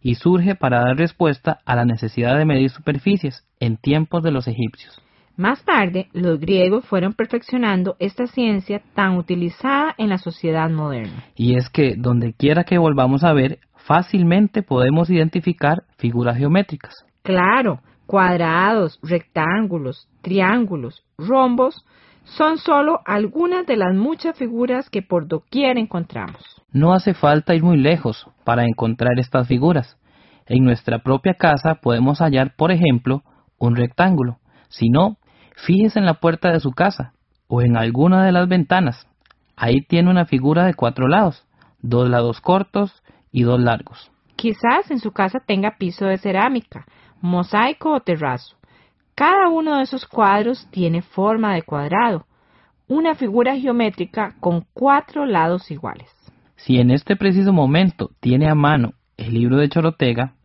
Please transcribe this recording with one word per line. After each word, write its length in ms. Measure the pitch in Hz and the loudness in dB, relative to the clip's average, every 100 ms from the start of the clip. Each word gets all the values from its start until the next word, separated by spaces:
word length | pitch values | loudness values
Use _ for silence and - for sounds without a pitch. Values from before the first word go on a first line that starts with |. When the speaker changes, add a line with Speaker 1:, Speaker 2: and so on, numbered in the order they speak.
Speaker 1:
y 140 | 127 120 | -4 0
surge 400 | 175 180 180 190 | 2 2 2 0
para 260 | 135 120 | 0 2
dar 160 | 123 135 | 2 0
respuesta 640 | 170 - 165 139 - - - | -2 0 -2 0 -6 -6 -2
a 120 | 120 | 0
la 80 | 120 | 0
necesidad 520 | 113 113 120 120 139 | -2 -6 -4 0 2
de 60 | |
medir 280 | 156 135 131 | 2 2 0
superficies 720 | - - 143 - 202 143 - _ _ | -2 -6 -2 -2 -2 -4 -10 _ _
en 180 | 120 110 | -4 -4
tiempos 460 | 135 151 156 170 | -2 0 0 -2
de 80 | 165 | -2
los 160 | 139 123 | -2 -4
egipcios. 540 | 113 110 - - - _ _ _ - | -4 -6 -8 -20 -20 _ _ _ -6
Speaker 2:
Más 280 | 190 269 | -4 -4
tarde, 460 | - 311 190 180 190 | 0 0 0 -4 -8
los 280 | 175 175 156 | -4 -2 -2
griegos 460 | 160 190 180 220 - | 0 2 2 0 -2
fueron 280 | 190 190 | -2 -2
perfeccionando 840 | 220 220 - - 247 226 190 175 - | -4 -6 -6 -4 -2 0 0 -2 -4
esta 280 | 196 - 247 | -8 -6 -6
ciencia 540 | - 233 202 185 202 _ | -2 -2 -2 -4 -10 _
tan 240 | - 190 180 | -2 0 -2
utilizada 760 | 170 175 175 - 262 277 311 - | -2 -4 -4 -6 -2 -2 -2 -2
en 120 | 214 | -4
la 80 | 185 | -2
sociedad 520 | 175 - 165 160 160 | -6 -6 -4 -2 -2
moderna. 540 | 160 151 127 107 - - - | -2 -4 -6 -8 -12 -18 -2
Speaker 1:
Y 200 | 120 127 | 2 2
es 140 | 127 | 0
que, 260 | - 139 101 | 0 0 0
donde 360 | 123 120 117 | 0 0 -2
quiera 320 | - 139 160 170 | 0 0 2 2
que 120 | 180 | 2
volvamos 460 | 160 139 127 135 | 2 2 2 2
a 80 | 170 | 2
ver, 280 | 147 131 160 _ _ | 2 0 -4 _ _
fácilmente 880 | - 156 180 196 170 185 208 220 | 0 0 2 0 2 4 2 -2
podemos 460 | 196 127 127 156 170 | -2 0 2 2 2
identificar 760 | 175 160 180 170 170 143 170 _ _ | 2 0 0 -4 -2 0 -2 _ _
figuras 400 | 120 120 120 120 | -4 0 -2 0
geométricas. 680 | 143 180 202 147 - - _ _ | 2 0 0 -8 -16 -20 _ _
Speaker 2:
Claro, 580 | - 185 180 247 233 143 _ _ - | -4 0 2 2 0 -4 _ _ -4
cuadrados, 960 | 196 185 175 165 165 190 226 165 - | 0 2 0 0 0 0 0 -2 -6
rectángulos, 1080 | 156 175 - 165 156 196 214 175 131 - _ _ | -4 -4 -4 -4 -2 -2 -2 -4 -8 -12 _ _
triángulos, 840 | - 190 185 233 214 165 120 - _ - | -4 0 0 0 -2 -6 -10 -14 _ -14
rombos, 680 | 170 262 262 240 262 - _ _ _ _ | -2 2 2 2 -2 -2 _ _ _ _
son 340 | _ - 311 320 | _ -2 0 0
solo 420 | - 285 302 330 - | 0 2 2 -2 -2
algunas 600 | 208 214 294 349 359 349 | -4 -4 -2 -2 -2 -2
de 120 | 226 | -2
las 180 | 185 190 | 0 0
muchas 420 | 247 320 330 330 | -2 -4 -6 -6
figuras 520 | 240 233 247 247 277 | -8 -4 -2 -4 -6
que 120 | 208 | -10
por 260 | 185 175 160 | -4 -4 -4
doquier 500 | 160 _ 247 269 247 | -8 _ -2 0 0
encontramos. 680 | 220 180 170 117 95 - - _ _ | -4 -6 -8 -10 -12 -16 -20 _ _
Speaker 1:
No 220 | 135 160 | 2 4
hace 200 | 185 196 | 4 2
falta 420 | 180 147 151 - 165 | 0 2 2 2 2
ir 80 | |
muy 140 | 170 160 | 4 4
lejos 500 | 135 170 120 107 - _ | 4 0 -2 -8 -14 _
para 220 | - 120 117 | -2 0 0
encontrar 540 | 113 117 117 120 123 | 0 -2 0 0 0
estas 280 | 123 131 123 | -2 -2 0
figuras. 500 | 127 151 160 120 _ _ _ _ _ _ | 2 2 0 -2 _ _ _ _ _ _
En 180 | 123 | 2
nuestra 360 | 127 117 - 117 | 4 2 -2 -4
propia 360 | - 135 190 185 | -2 0 0 2
casa 400 | 170 143 160 156 | 2 2 0 -2
podemos 440 | - 117 131 147 | 0 2 0 2
hallar, 360 | 165 131 131 - | 0 2 -2 0
por 160 | 160 | 0
ejemplo, 520 | 175 170 123 123 135 _ _ _ _ | 2 2 2 0 -4 _ _ _ _
un 160 | 120 120 | 0 0
rectángulo. 640 | 123 - 180 170 123 120 _ _ _ | -2 0 0 2 -2 -6 _ _ _
Si 200 | - 117 | -2 2
no, 280 | 135 196 208 _ _ _ - | 2 2 -2 _ _ _ -12
fíjese 440 | - 185 214 214 | 0 2 2 2
en 60 | 185 | 0
la 100 | 156 | 2
puerta 360 | 165 165 180 | 0 0 0
de 80 | 165 | 0
su 120 | 139 | -2
casa 420 | 127 185 - 131 _ _ _ _ | 0 -2 -2 -12 _ _ _ _
o 140 | 120 | 0
en 160 | 120 117 | 2 2
alguna 480 | 113 120 165 185 190 | 0 2 4 4 4
de 60 | |
las 160 | 175 180 | 2 2
ventanas. 600 | 180 143 185 160 123 _ _ _ _ _ - | 0 0 0 0 -4 _ _ _ _ _ -6
Ahí 260 | 117 131 | 0 0
tiene 280 | - 170 180 | 0 2 4
una 160 | 180 165 | 2 0
figura 400 | 135 135 160 180 | 0 2 2 0
de 80 | |
cuatro 340 | 165 120 123 127 | 0 -2 0 0
lados, 380 | 180 196 - _ _ _ _ | 2 0 -2 _ _ _ _
dos 280 | 123 120 123 | -2 0 2
lados 320 | 123 120 113 | 2 0 -4
cortos 600 | - 190 196 202 202 _ _ _ _ | 0 0 0 -4 -4 _ _ _ _
y 120 | 131 | -2
dos 160 | 120 123 | 0 2
largos. 520 | 120 110 - - - _ _ - | 0 -2 -8 -20 -20 _ _ -6
Speaker 2:
Quizás 540 | 226 208 233 294 415 | -6 -2 0 0 -2
en 100 | 262 | -6
su 120 | 214 | -6
casa 280 | - 190 254 - | -4 -4 -4 -4
tenga 300 | 196 208 - | -2 -2 -4
piso 280 | 185 - 196 | -8 -4 -4
de 120 | 190 | -2
cerámica, 680 | 202 190 233 254 - - - _ _ _ | -2 -2 0 -2 -8 -20 -20 _ _ _
mosaico 680 | 175 180 175 208 247 302 320 | -2 -2 -2 0 -2 -2 -4
o 80 | 285 | -2
terrazo. 560 | - 160 147 127 - _ _ _ _ _ _ - | -2 -4 -4 -6 -12 _ _ _ _ _ _ -2
Cada 340 | 294 392 359 | 2 2 2
uno 280 | 330 311 285 | 0 -2 -2
de 60 | |
esos 220 | 262 262 - | -4 -8 -8
cuadros 600 | - 202 202 226 254 - | 0 2 2 0 -6 -8
tiene 300 | 190 170 165 | -4 -2 -2
forma 520 | - - 202 220 214 | -4 -4 -2 0 -2
de 100 | 180 | -4
cuadrado, 640 | - 147 147 185 240 170 - _ _ _ _ _ _ | -4 -8 -4 -2 0 -2 -10 _ _ _ _ _ _
una 280 | 277 320 320 | -2 -2 -2
figura 420 | 233 220 240 269 | -2 0 0 0
geométrica 760 | 262 240 220 - - - 214 - | -2 0 -2 -4 -8 -6 -8 -6
con 260 | 180 170 - | -4 -4 -6
cuatro 520 | - 269 285 302 302 285 | -2 2 2 0 -6 -2
lados 440 | 185 160 180 - | 0 0 -2 -8
iguales. 380 | 139 120 - - _ - _ _ _ | -12 -12 -14 -20 _ -20 _ _ _
Speaker 1:
Si 220 | - 127 | 0 4
en 100 | 123 | 4
este 280 | 135 - 196 | 2 0 -2
preciso 340 | 196 185 196 | 2 2 2
momento 600 | 180 135 156 190 - - _ | 2 2 2 0 -2 -12 _
tiene 280 | 123 127 156 | 0 2 2
a 60 | 151 | 2
mano 380 | 147 151 113 - _ - | 2 2 -2 -6 _ -14
el 160 | 113 | -6
libro 240 | 113 120 131 | -2 2 2
de 100 | 147 | 2
Chorotega 680 | 170 160 160 127 117 131 _ | 0 -2 0 -2 -2 -6 _